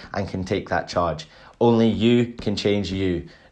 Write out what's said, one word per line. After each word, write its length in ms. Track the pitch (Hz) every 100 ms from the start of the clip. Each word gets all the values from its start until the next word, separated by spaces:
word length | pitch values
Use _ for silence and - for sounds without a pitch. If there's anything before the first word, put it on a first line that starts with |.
| -
and 160 | - 95
can 140 | 95
take 260 | 90 101 -
that 180 | 87 -
charge. 400 | 90 87 76 - - - -
Only 280 | 117 117 113
you 460 | 95 113 120 120
can 220 | - - 98
change 360 | 107 101 90
you, 360 | 95 95 85 - - -